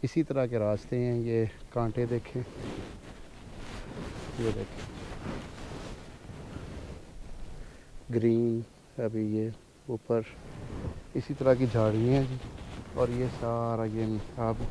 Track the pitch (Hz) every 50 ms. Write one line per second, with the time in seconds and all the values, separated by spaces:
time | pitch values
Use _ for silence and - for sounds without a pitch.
0 | - 131 - - 156 - 139 135 131 120 120 113 107 104 107 101 - - - 123
1 | 120 123 120 117 117 117 117 113 113 107 - - - - - 120 117 113 104 -
2 | 123 117 120 120 - - - 123 123 - - - - - - - - - - -
3 | - - - - - - - - - - - - - - - - - - - -
4 | - - - - - - - - 117 113 104 107 101 - - - - - - -
5 | - - - - - - - - - - - - - - - - - - - -
6 | - - - - - - - - - - - - - - - - - - - -
7 | - - - - - - - - - - - - - - - - - - - -
8 | - - 120 117 110 117 113 117 117 117 113 113 113 - - - - - - -
9 | 123 110 113 110 110 107 104 110 110 113 110 - - - - - - - 123 110
10 | - - 117 117 110 - - - - - - - - - - - - - - -
11 | - - - - 123 - 147 139 131 131 131 123 131 120 107 117 110 107 107 107
12 | 113 123 131 139 135 131 131 127 - - - - - - - - - - - -
13 | 127 120 120 123 127 123 127 - 120 117 117 117 117 117 117 113 113 110 107 113
14 | 113 110 110 107 104 - - - 117 113 113 110 113 107